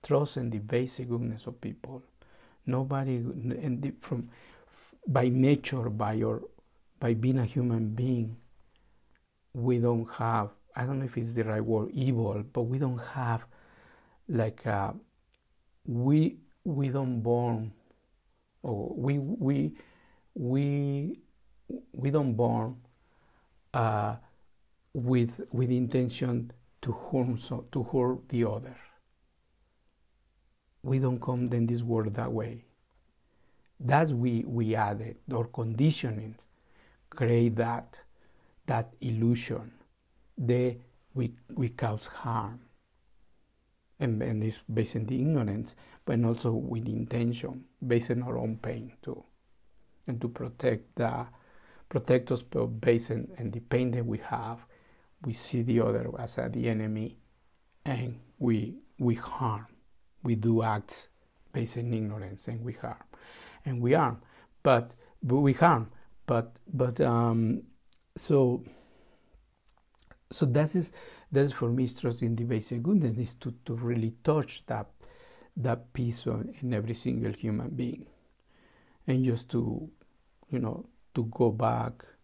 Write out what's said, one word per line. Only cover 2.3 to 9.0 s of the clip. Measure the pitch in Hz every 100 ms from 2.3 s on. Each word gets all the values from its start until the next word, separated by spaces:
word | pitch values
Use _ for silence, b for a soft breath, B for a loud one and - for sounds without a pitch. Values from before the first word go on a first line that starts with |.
| b b b -
Nobody, | 127 135 139 135 123
in | 120 135 120 233 156 123
the, | 139 -
from, | - 123 - B B B B
f-, | - - - -
by | 131 127
nature, | 127 131 143 - 131 117
by | 107 107
your, | 110 110 113 - - _ _ _ _
by | 123 113
being | 123 131
a | 117
human | - 123 117 110
being, | 110 127 123 113 117 - - - _ _ _